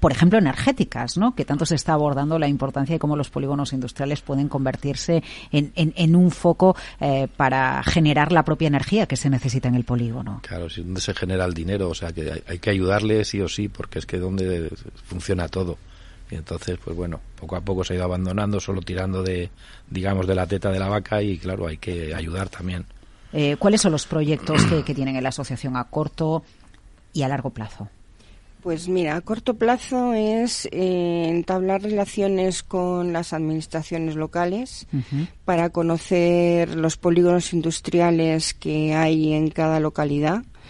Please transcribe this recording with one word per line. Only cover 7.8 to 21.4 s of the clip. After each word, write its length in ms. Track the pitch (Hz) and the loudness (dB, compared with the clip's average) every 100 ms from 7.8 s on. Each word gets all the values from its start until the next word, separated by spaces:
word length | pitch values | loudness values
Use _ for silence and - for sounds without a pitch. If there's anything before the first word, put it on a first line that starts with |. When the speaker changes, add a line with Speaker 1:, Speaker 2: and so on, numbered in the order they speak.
Speaker 1:
generar 480 | - 175 156 147 147 | 0 4 4 4 4
la 120 | 170 | 4
propia 240 | 151 156 160 | 4 2 2
energía 380 | 143 - 208 196 | 2 2 0 2
que 100 | 135 | 0
se 120 | 143 | 2
necesita 400 | 135 135 127 123 | 2 0 0 2
en 60 | |
el 100 | 123 | 0
polígono. 560 | 120 123 120 117 - 110 | 2 0 -2 -4 -8 -10
Speaker 2:
Claro, 280 | - 90 85 | -10 -8 -8
si 100 | 87 | -8
es 60 | 87 | -8
donde 140 | 92 | -6
se 140 | 90 | -4
genera 300 | 95 90 92 | -4 -2 0
el 100 | 90 | 0
dinero, 340 | 82 82 101 92 | -2 -2 -2 -2
o 40 | |
sea, 180 | 80 85 | -4 -6
que 180 | 82 78 | -6 -6
hay, 100 | 78 - | -6 -8
hay 120 | 85 | -4
que 100 | 110 | 0
ayudarle 540 | 98 92 101 107 110 | 2 2 2 2 2
sí 160 | 104 101 | 0 -2
o 80 | 90 | -4
sí, 200 | - 104 | -2 -6
porque 300 | - - - | -6 -8 -8
es 80 | - | -6
que 120 | 90 | -4
donde 520 | 92 95 92 87 80 - - - | -2 -2 -2 -2 -4 -8 -16 -18
funciona 440 | - 90 - 92 82 | -12 -10 -4 -2 -2
todo. 300 | 95 90 82 - - - - - | -2 -4 -6 -12 -20 -20 -20 -12
Y 60 | 85 | -12
entonces, 420 | 78 85 - 87 | -8 -8 -6 -8
pues 120 | - 82 | -6 -6
bueno, 220 | 87 80 - - | -6 -8 -12 -16
poco 160 | 80 90 | -8 -8
a 40 | |
poco 220 | 85 92 | -4 -4
se 120 | 90 | -2
ha 20 | 90 | -2
ido 80 | |
abandonando, 560 | 90 90 92 95 104 101 | -2 -2 -2 -2 -2 -2
solo 220 | - 95 | -4 -6
tirando 420 | 85 90 95 92 | -4 -4 -2 -2
de, 260 | 92 90 87 - - - - | -2 -4 -6 -10 -20 -20 -12
digamos, 380 | 92 95 98 92 | -4 -2 0 0
de 60 | 95 | 0
la 100 | 87 | 0
teta 240 | 98 101 | 0 0
de 80 | 95 | 0
la 100 | 95 | 0
vaca 320 | 104 95 107 | -2 0 -2
y, 160 | 104 | 0
claro, 280 | 90 | -4